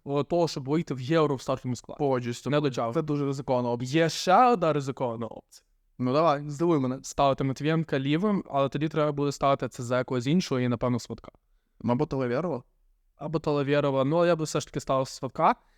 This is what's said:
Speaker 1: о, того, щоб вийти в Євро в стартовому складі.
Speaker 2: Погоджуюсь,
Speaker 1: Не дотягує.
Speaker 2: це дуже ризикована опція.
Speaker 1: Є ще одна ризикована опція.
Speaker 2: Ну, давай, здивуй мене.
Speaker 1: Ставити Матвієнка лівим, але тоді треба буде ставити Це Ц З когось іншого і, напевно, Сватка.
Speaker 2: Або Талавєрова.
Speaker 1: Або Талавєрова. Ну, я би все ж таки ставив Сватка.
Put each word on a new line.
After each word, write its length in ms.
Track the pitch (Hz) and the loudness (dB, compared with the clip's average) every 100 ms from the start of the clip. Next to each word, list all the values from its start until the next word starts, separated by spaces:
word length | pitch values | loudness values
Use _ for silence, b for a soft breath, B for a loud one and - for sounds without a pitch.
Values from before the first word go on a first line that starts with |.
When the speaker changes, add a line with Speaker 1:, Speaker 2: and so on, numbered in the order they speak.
Speaker 1:
о, 200 | - 143 | -4 -2
того, 240 | 135 175 165 | 0 0 0
щоб 160 | - 131 | -2 -2
вийти 240 | 156 165 | -2 -2
в 80 | 131 | -6
Євро 340 | 123 165 151 131 | 0 2 2 0
в 60 | |
стартовому 340 | - 131 127 120 | -4 -4 -4 -8
складі. 220 | - - | -8 -4
Speaker 2:
Погоджуюсь, 460 | 147 131 123 120 165 | -2 0 -2 -6 -2
Speaker 1:
Не 160 | 147 | 0
дотягує. 320 | 147 127 117 | 0 -2 -2
Speaker 2:
це 80 | 120 | -2
дуже 240 | 151 147 139 | -2 -2 -2
ризикована 440 | 139 135 127 123 | -4 -2 0 0
опція. 340 | 120 127 151 | -4 -2 2
Speaker 1:
Є 60 | 165 | 2
ще 360 | - - 185 254 | 0 4 6 6
одна 280 | 240 165 | 4 2
ризикована 520 | 147 139 127 127 117 117 | 0 -2 -4 -6 -4 -8
опція. 380 | - - - _ _ _ - | -10 -18 -20 _ _ _ -4
Speaker 2:
Ну, 140 | 127 | 0
давай, 300 | 135 165 143 147 | 4 4 2 -2
здивуй 300 | 143 170 160 | -2 2 4
мене. 200 | 131 131 | 2 -2
Speaker 1:
Ставити 400 | 131 - 139 135 | -6 0 2 2
Матвієнка 560 | 135 131 143 165 156 143 | 0 0 0 0 0 -2
лівим, 440 | 135 151 214 202 - | 0 0 2 0 -2
але 200 | 139 139 | 0 0
тоді 180 | 143 151 | 0 -2
треба 240 | 156 151 | 0 0
буде 200 | 143 143 | 0 -2
ставити 360 | - 139 139 131 | 0 2 2 0
Це 100 | - | -6
Ц 60 | |
З 200 | 120 123 | -2 -2
когось 240 | 127 127 123 | 0 -2 2
іншого 340 | 170 - 131 | 2 2 0
і, 60 | 123 | 0
напевно, 320 | 120 127 120 | 0 0 -2
Сватка. 320 | - 113 - - _ _ _ _ 113 | -4 -12 -14 -20 _ _ _ _ -2
Speaker 2:
Або 200 | 123 151 | 0 0
Талавєрова. 580 | 135 127 120 180 127 - _ _ _ _ _ | -2 -2 -2 -2 -6 -10 _ _ _ _ _
Speaker 1:
Або 240 | 147 160 | -6 -4
Талавєрова. 640 | 156 147 139 147 143 135 | -2 0 2 2 2 2
Ну, 220 | 135 165 175 | 2 2 4
я 100 | 165 | 2
би 80 | |
все 160 | 156 156 | 0 -4
ж 60 | - | -6
таки 120 | - | -8
ставив 280 | - 135 131 | -2 -2 -2
Сватка. 480 | - 131 - 170 240 _ | -6 -10 2 2 2 _